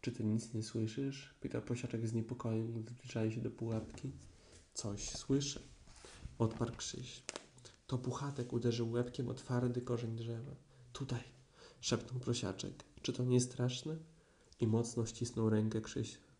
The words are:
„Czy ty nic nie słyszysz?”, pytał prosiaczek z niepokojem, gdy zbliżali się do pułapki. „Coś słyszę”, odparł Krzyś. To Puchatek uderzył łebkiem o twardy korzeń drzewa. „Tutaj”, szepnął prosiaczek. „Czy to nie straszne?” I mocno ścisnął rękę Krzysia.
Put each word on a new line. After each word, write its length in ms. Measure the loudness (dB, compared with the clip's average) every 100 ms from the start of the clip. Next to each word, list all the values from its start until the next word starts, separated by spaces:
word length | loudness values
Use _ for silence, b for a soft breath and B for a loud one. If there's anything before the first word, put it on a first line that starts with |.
„Czy 100 | -4
ty 120 | 0
nic 300 | 2 2 0
nie 100 | -4
słyszysz?”, 720 | -2 0 0 2 -2 -2 -12 -8
pytał 200 | -2 -2
prosiaczek 460 | 0 -2 0 0 2
z 60 |
niepokojem, 600 | 2 0 -2 2 2 2
gdy 160 | -2 -4
zbliżali 420 | -8 -6 2 2
się 100 | 2
do 100 | -2
pułapki. 600 | -2 -2 -2 -2 -8 -8 -8 -14 B B B B
„Coś 360 | -6 -4 -4 -4
słyszę”, 500 | -6 2 2 2 -4 -10 -18 -20 B B B B 2
odparł 360 | 2 2 -2 -2
Krzyś. 480 | -6 -6 -8 -8 -10 -10 -14 -20 B B -2
To 100 | -2
Puchatek 560 | 0 -2 -2 -2 -2
uderzył 380 | 2 2 4 2
łebkiem 380 | 2 0 0 -4
o 40 |
twardy 480 | -4 0 2 4 0
korzeń 340 | 0 0 0 -2
drzewa. 400 | -4 -4 -6 -12 -16 B B
„Tutaj”, 300 | -8 -2 -2 -4 -18 -20 B B B
szepnął 380 | 0 0 0 -4
prosiaczek. 640 | 0 0 0 -2 -6 -8 -16 -4
„Czy 120 | -2
to 100 | 2
nie 180 | 6 6
straszne?” 560 | 6 2 0 0 -4 -6 -8 B B B B 0
I 80 | 4
mocno 380 | 6 4 0 0
ścisnął 440 | 0 -2 4 6
rękę 320 | 6 4 2
Krzysia. 380 | -2 -2 -4 -6 -18 -20